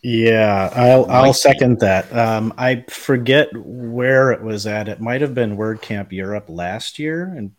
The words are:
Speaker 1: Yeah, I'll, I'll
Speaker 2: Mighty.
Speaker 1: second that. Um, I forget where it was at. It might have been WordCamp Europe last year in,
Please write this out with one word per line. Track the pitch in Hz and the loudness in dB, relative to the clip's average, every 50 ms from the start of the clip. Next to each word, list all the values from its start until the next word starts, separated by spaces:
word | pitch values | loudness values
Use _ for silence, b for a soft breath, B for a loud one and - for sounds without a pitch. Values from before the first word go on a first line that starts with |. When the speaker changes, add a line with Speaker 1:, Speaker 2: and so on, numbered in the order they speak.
| - | -4
Speaker 1:
Yeah, | 123 117 113 113 113 113 110 110 107 101 98 95 92 - | -2 0 2 4 4 4 4 4 2 2 0 -2 -2 0
I'll, | 123 123 123 127 131 123 120 | 2 6 6 6 6 4 4
I'll | 127 127 131 | 4 4 4
Speaker 2:
Mighty. | 135 131 | 4 4
Speaker 1:
second | - - 143 135 - 135 127 123 110 | 4 4 4 4 4 4 2 2 2
that. | - 98 95 95 95 - - | 2 2 2 0 -2 -4 -2
Um, | 120 117 113 110 110 110 113 - | -2 0 0 0 -2 -4 -6 -6
I | - 127 131 131 120 120 - | -2 -2 -2 -2 -2 -6 -14
forget | - - - - 135 123 120 120 135 143 151 - - | -18 -14 -2 -2 -2 -2 2 2 4 4 2 2 -4
where | 117 101 - 113 127 120 117 117 120 123 127 135 131 135 131 117 | -14 -16 -14 -14 -12 -12 -10 -6 -4 0 2 4 4 4 2 0
it | - 107 | -2 -4
was | 110 110 104 98 | -8 -8 -6 -6
at. | 107 104 107 107 107 | -6 -6 -6 -6 -8
It | 101 85 | -10 -8
might | 110 117 123 131 | -6 -6 -4 -4
have | 147 143 127 | -4 -4 -2
been | 127 120 107 104 | -2 -2 -2 -2
WordCamp | 101 110 110 110 107 - - 110 101 98 - 95 | -4 -6 -6 -6 -8 -10 -10 -8 -8 -8 -10 -10
Europe | 92 95 95 104 104 101 - | -10 -8 -8 -8 -10 -10 -12
last | 82 85 87 87 95 110 - - - - | -12 -10 -8 -8 -8 -10 -12 -14 -12 -10
year | 151 156 160 165 175 190 185 | -8 -8 -6 -8 -8 -10 -12
in, | 147 104 95 _ | -12 -14 -14 _